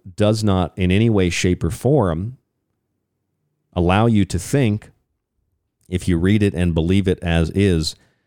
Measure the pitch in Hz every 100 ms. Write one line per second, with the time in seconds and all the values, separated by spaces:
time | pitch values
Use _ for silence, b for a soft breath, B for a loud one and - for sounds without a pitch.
0 | 95 - 104 110 107 92 87 - 90 98
1 | 117 101 90 - 92 90 82 - 123 147
2 | 95 80 110 131 _ _ _ _ _ _
3 | _ _ _ _ _ _ _ 92 87 98
4 | 117 107 95 87 - 143 117 104 - _
5 | _ _ _ _ _ _ _ _ - 90
6 | - 82 92 107 101 82 87 82 82 98
7 | 95 - 85 82 82 95 101 82 78 -
8 | _ _